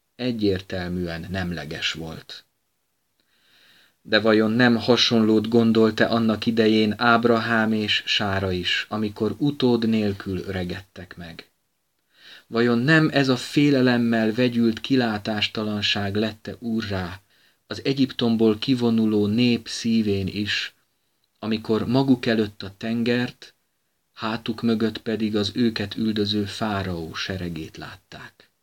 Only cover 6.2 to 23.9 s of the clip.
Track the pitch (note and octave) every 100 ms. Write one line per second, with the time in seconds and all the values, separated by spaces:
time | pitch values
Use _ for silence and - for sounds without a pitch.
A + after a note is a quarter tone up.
6.2 | A2+ G#2+ A#2+ A2+ A2 A2 G#2+ G#2 A#2+ A#2
7.2 | A#2 A2+ A2+ A2+ A2 A2 G#2 - - -
8.2 | G#2+ G2 G2 F#2 F2+ - - G#2+ G#2+ G#2
9.2 | G#2+ - D3 C#3+ B2 A#2+ A2+ A2+ G#2 G2
10.2 | - F#2 F#2 F#2+ F2+ F#2 - - F2 -
11.2 | E2+ E2 - _ _ _ _ _ _ _
12.2 | - - _ A2+ A#2+ A#2 C3 D#3+ D#3 D3
13.2 | C3+ B2+ - - D3 C3+ B2+ A#2+ A#2 A#2
14.2 | A2 A2 B2 A#2 A#2 A2+ - C3 A#2+ G#2
15.2 | G#2+ G#2+ - - G#2+ G#2 G2 A2 G2+ G2+
16.2 | A2 G#2+ - F#2 A#2 A2+ G2+ G2 F2+ F2+
17.2 | _ _ _ _ _ G#2 C#3 C3+ B2+ -
18.2 | A#2+ A2+ A2+ G#2+ - B2+ A#2+ A2+ A2 G#2+
19.2 | G#2 A2 B2 A#2 - - A#2 A2+ G#2 G2
20.2 | F#2+ G2 G#2 - - _ _ _ _ _
21.2 | _ _ G#2+ A2 A2 G#2+ G2+ B2+ C3+ B2
22.2 | - A2+ G#2+ - F#2+ - A2+ A#2 A#2 A#2+
23.2 | B2 - - _ _ _ _